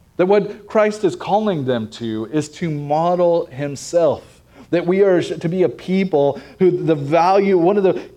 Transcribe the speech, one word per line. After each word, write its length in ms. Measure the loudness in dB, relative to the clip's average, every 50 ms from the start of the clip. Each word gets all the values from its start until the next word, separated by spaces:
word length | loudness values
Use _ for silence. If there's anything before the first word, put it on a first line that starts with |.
| _ _ _ -2
That 80 | 2
what 420 | 4 4 2 2 0 -8 -14 -18 -2
Christ 380 | 0 2 2 2 0 0 -2
is 100 | -2 -2
calling 480 | -2 -4 -2 -2 0 0 0 -2 -2 -2
them 260 | -2 -2 -2 -4 -8
to 360 | -10 -10 -8 -6 -6 -6 -6 -4 -4
is 160 | -4 -4 -4
to 200 | -8 -8 -6 -6
model 760 | -6 -6 -4 -4 -2 0 0 0 0 2 2 2 2 0 -2
himself. 960 | -4 -8 -8 -8 -8 -8 -10 -12 -4 0 2 2 2 0 -2 -6 -18 -20 _ _ _ _ -20 -8 _
That 140 | -2 -2 0
we 180 | 0 2 4 4
are 180 | 4 4 2
to 260 | 0 -2 -6 -6 -6 -4
be 160 | 0 0 0
a 60 | 0
people 720 | 0 -6 -6 -2 -2 -2 0 0 2 2 2 2 0 -4 -12 -20 -4 2
who 100 | 2 2
the 260 | 2 2 0 0 -2
value, 640 | -2 0 0 2 2 4 4 4 4 4 4 2 2
one 200 | 2 2 2 2
of 60 | 2
the 260 | 0 0 -2 -6 -14 -16